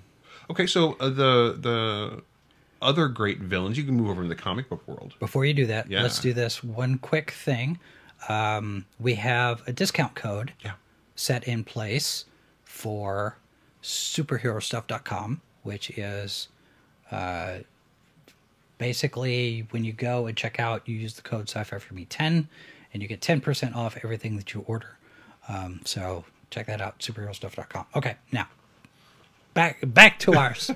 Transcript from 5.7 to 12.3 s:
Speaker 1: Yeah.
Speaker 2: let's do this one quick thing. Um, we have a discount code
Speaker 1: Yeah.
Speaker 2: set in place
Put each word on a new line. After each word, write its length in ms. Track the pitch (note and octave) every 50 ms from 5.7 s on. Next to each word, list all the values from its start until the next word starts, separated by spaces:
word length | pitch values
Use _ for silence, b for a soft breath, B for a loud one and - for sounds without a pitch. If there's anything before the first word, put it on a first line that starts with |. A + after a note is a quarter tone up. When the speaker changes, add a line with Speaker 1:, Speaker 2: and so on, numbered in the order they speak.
| G#2+ A2 G#2+ G2
Speaker 1:
Yeah. 120 | F#2+ G2+
Speaker 2:
let's 180 | A#2 A#2+ - -
do 140 | - B2+ A#2
this 280 | B2 A#2+ A2 - -
one 360 | B2+ A#2 A2 A#2+ B2+ C3 C3
quick 340 | B2+ - - D#3+ D#3 D3+ -
thing. 480 | - - - D3 C3 A#2 B2+ C#3+ E3+ E3+ B B B B B B B B - -
Um, 560 | G#2+ G#2+ A2 G#2+ G#2+ G#2+ G#2 G#2 G2+ G2 F#2+ - _ -
we 140 | A2+ B2+ A#2
have 480 | G#2 G#2+ B2+ B2 A#2+ B2 A#2+ A#2+ - -
a 40 | -
discount 440 | B2 - G3 - - - C3+ A2+ -
code 360 | - - A2 G2+ G#2 B2 C#3 - - -
Speaker 1:
Yeah. 60 | G#2 F#2+ - _ _ _ _ _ _ _
Speaker 2:
set 280 | - - - B2+ A#2+ -
in 160 | B2 A#2+ A2+ G#2+
place 640 | - - A#2+ A2 G#2 A2+ D3 - - - - - b